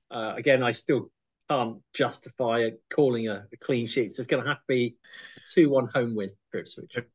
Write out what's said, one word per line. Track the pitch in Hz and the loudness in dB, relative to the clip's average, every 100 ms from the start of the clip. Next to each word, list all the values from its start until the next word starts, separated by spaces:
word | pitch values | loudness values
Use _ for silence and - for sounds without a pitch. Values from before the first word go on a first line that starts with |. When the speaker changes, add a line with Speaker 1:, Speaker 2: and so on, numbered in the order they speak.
| - | -14
Speaker 1:
Uh, | 123 110 95 | -8 -6 -2
again, | 131 131 | 2 4
I | 120 | 4
still | 113 - 135 - _ _ _ - | 0 0 0 -2 _ _ _ -4
can't | 143 117 113 _ | -2 -2 -6 _
justify | - 127 - - - 120 117 113 113 - | -2 -2 -2 -10 -4 0 2 0 -2 -6
calling | - 143 120 113 | 2 2 2 -2
a, | 104 104 | -6 -10
a | - | -14
clean | - 127 117 | -4 -2 0
sheet. | - 107 | -2 -2
So | - | -4
it's | 120 | -2
gonna | 139 123 | -2 -2
have | 143 | -6
to | - | -2
be | 127 120 - _ - - - | 0 0 -4 _ -20 -20 -14
a | - | -2
two | - 151 | 4 6
one | 135 120 | 6 2
home | 139 120 | 0 0
win | 110 101 - _ | -2 -6 -8 _
for | 104 | -10
Ipswich. | 82 - - 123 | -8 -14 -12 -10
Speaker 2:
Okay. | 117 | -12